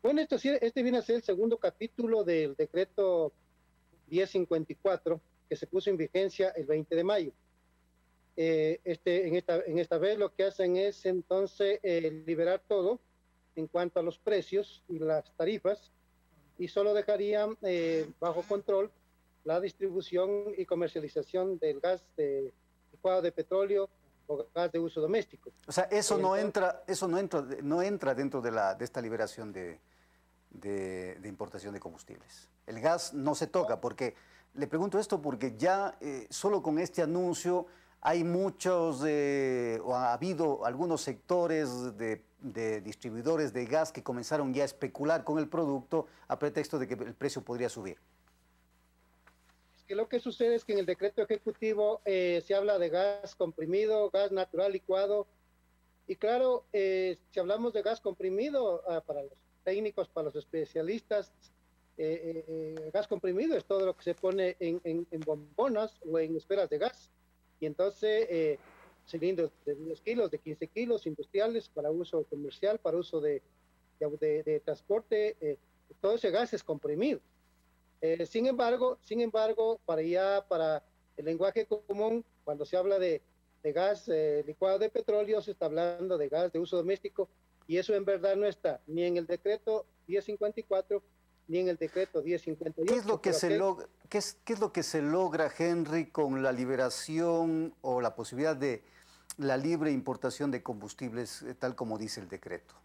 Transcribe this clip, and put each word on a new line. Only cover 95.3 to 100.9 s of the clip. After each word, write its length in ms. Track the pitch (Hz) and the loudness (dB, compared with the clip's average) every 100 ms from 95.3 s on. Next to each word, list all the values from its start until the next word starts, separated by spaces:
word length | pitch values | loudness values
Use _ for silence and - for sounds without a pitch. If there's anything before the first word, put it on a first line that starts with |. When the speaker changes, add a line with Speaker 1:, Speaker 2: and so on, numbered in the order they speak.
| 156 156 - | 2 -2 0
Speaker 2:
Henry, 480 | 170 170 151 165 156 | 0 2 0 -2 -2
con 320 | - 143 135 | 0 0 2
la 80 | 131 | 0
liberación 1200 | 123 127 131 127 - - 160 170 165 165 160 160 - | 0 0 2 0 -2 -4 0 2 2 2 0 -2 -4
o 180 | 131 123 | -2 2
la 160 | 120 - | 0 -2
posibilidad 400 | 113 123 156 147 | -8 -2 0 0
de 280 | 139 117 - - - - _ - | 0 -2 -8 -20 -20 -20 _ -4
la 200 | 139 131 | 0 0
libre 340 | 139 165 151 | 2 0 2
importación 600 | 135 131 127 131 - 143 | 0 -2 -2 -4 -2 -2
de 100 | 123 | -2
combustibles, 800 | - 110 104 | -6 -8 -10